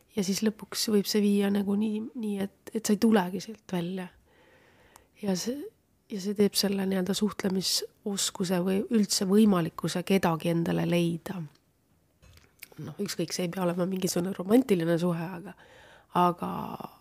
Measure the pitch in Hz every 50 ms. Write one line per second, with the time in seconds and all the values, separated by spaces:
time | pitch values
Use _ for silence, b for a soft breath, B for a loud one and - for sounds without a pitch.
0 | b b _ 220 185 185 196 - 220 214 208 - - - - - - - 214 202
1 | 185 - - 214 202 208 202 202 202 202 202 202 196 196 202 202 214 220 208 214
2 | 226 - - 254 220 208 202 196 196 196 - _ _ - - 226 214 - 208 196
3 | - 226 220 208 175 180 185 190 - - 220 - _ - 185 175 170 175 190 185
4 | 180 175 - _ _ b b b b b b b b b b b b b b b
5 | b b b _ - 196 185 175 - 226 262 285 349 440 - _ _ _ _ _
6 | _ _ 226 196 175 208 202 202 208 190 - - - 196 202 196 190 190 190 190
7 | 180 196 190 - 214 202 - - - 196 190 190 175 - - - 415 - _ _
8 | _ 214 196 190 - - - - 190 170 190 175 175 190 190 196 233 - 240 220
9 | 202 - - - 202 185 196 214 220 208 196 175 160 - - - - 165 - 180
10 | 170 - 190 190 - 175 165 156 - 170 170 170 170 175 170 170 170 170 170 175
11 | 170 170 170 165 - - 196 185 156 147 - _ _ _ _ _ _ _ _ _
12 | _ _ _ _ _ - - - _ _ _ _ - - - - 135 131 147 -
13 | 202 - - - 170 - - - 185 170 175 190 180 175 175 185 175 185 190 185
14 | 185 170 - 180 175 185 190 - 180 190 220 262 254 - 202 175 160 165 170 160
15 | 175 180 170 165 165 180 190 175 175 180 - b b b b b b b b b
16 | b b - 180 180 175 170 - - 180 180 - - - - - - - - -